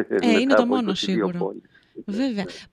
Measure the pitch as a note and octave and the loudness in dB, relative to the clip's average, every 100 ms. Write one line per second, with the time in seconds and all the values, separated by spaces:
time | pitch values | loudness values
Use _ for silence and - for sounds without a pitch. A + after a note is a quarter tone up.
0 | - G#2+ - - C4+ - A#3+ B3+ A3 F#3+ | -2 0 2 2 4 4 4 0 0 -2
1 | - F#3+ F#3+ F3 G2 G2+ - _ _ - | -2 0 0 -2 -6 -8 -18 _ _ -16
2 | - G3+ C4+ G#3 F3+ - - | -8 -4 -2 -2 -6 -10 -20